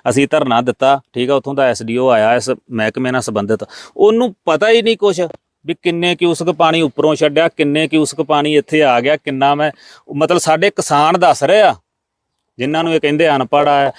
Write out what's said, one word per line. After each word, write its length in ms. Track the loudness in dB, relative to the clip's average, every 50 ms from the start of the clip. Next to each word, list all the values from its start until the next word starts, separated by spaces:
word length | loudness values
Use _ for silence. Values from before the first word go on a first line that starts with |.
| -6 -4
ਅਸੀਂ 180 | 0 0 0 0
ਧਰਨਾ 300 | 0 0 0 0 0 0
ਦਿੱਤਾ, 380 | 0 -2 -2 0 0 0 0 0 -2 _ -6
ਠੀਕ 160 | -4 -2 0
ਆ, 60 | -2
ਉੱਥੋਂ 180 | -2 -2 -4 -4
ਦਾ 140 | -2 0 0
ਐਸ 160 | -2 -2 -6
ਡੀ 140 | -6 -4 -2
ਓ 120 | 0 2
ਆਇਆ 260 | 2 2 2 2 0
ਇਸ 140 | 0 -2 -4 -6 -6 _ -10
ਮਹਿਕਮੇ 400 | -6 -4 -4 -4 -4 -4 -4 -4
ਨਾਲ 100 | -4 -4
ਸੰਬੰਧਿਤ, 440 | -4 -4 -4 -4 -4 -4 -4 -6 -6 -10 -18 -20 -20 -12 -4 0
ਉਹਨੂੰ 360 | 2 2 4 2 0 -2 -4 _ _
ਪਤਾ 240 | -2 -2 0 2 2
ਹੀ 120 | 2 2
ਨਹੀਂ 160 | 2 0 -2 0
ਕੁਛ 240 | 0 -2 0 -2 -4 -6 -8 -14 _ _ _ _ _
ਵੀ 100 | -10 -10 -6 -4
ਕਿੰਨੇ 320 | -4 -2 -2 -2 -2 -2
ਕਿਊਸਕ 340 | 0 0 -2 -2 -2 -2 -4
ਪਾਣੀ 300 | -2 0 0 2 2 0
ਉੱਪਰੋਂ 340 | 0 -2 -2 0 0 0 0
ਛੱਡਿਆ, 320 | 2 0 0 2 2 0 0
ਕਿੰਨੇ 400 | 0 -2 -2 0 0 0 -2 0
ਕਿਊਸਕ 340 | 0 0 0 0 -2 -4
ਪਾਣੀ 340 | -4 -2 0 0 0 0 0
ਇੱਥੇ 280 | 0 0 0 0 0 2
ਆ 160 | 2 2 2
ਗਿਆ, 140 | 0 0 -2
ਕਿੰਨਾ 380 | -2 -4 -6 -4 0 0 0 0
ਮੈਂ, 160 | 0 -2 -4 -6 _ -18 -20 -20 -20 _ -10 -6
ਮਤਲਬ 220 | -2 0 0 0 0
ਸਾਡੇ 320 | 0 0 0 2 0 0
ਕਿਸਾਨ 500 | 0 -2 -4 -2 0 2 2 2 2 2
ਦੱਸ 240 | 2 2 2 2 2
ਰਹੇ 180 | 2 4 4
ਆ, 140 | 4 4 2 -2 _ _ _ _ _ _ _ _ _ _ _ _ _ _ _ -6
ਜਿਨ੍ਹਾਂ 260 | -6 -4 -4 -2 -2
ਨੂੰ 100 | -2 -2
ਇਹ 60 | 0
ਕਹਿੰਦੇ 300 | 0 0 0 2 2 2
ਅਨਪੜ੍ਹ 400 | 2 0 0 0 0 2 2 2
ਆ, 220 | 2 2 2 0 -2